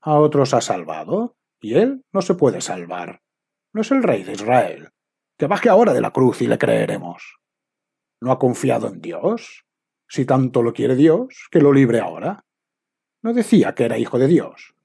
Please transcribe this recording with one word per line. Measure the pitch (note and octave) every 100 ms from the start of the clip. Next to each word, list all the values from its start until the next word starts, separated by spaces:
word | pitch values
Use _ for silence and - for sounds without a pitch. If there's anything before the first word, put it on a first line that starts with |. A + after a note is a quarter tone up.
A | - D3+
otros | D3+ C#3+ C3+
ha | C3
salvado, | - F#2+ D#2+ D#2 D#2 F#3+ A#3 _ _ _
y | -
él | C3 A3+ C4+ _
no | G3
se | F3+
puede | F3+ C#3 G#2+
salvar. | - F#2 F2 F2+ E2+ - _ _ _ _ _
No | G#3+
es | A3
el | C4+
rey | A3+ A#2
de | -
Israel. | D3+ G#2 B2 B2 D#2+ - _ _ _ _ _
Que | D3
baje | G3 -
ahora | G3 A3+
de | F3+
la | -
cruz | - C3 A2
y | A#2+
le | A2+
creeremos. | - A2+ G#2+ G#2+ - - - - _ _ _ _ _ _ _ _
¿No | A#2+
ha | C3+
confiado | C3 A#2 C3+ A#2+ A2
en | F#2+
Dios? | D#2+ - E3 A3+ - - _ _ _ _ _
Si | -
tanto | C3+ C3 C3 B2
lo | A#2
quiere | A#2 B2
Dios, | B2+ D#3 E3 B3+ - -
que | -
lo | C#3+
libre | C#3 C3 A#2
ahora. | F2+ D#2+ G#2+ G3 _ _ _ _ _ _ _ _
¿No | A3+
decía | A#3 A3 G#3+ -
que | -
era | A#2+ A2+
hijo | A#2 B2
de | C3
Dios?. | D#3+ - - - _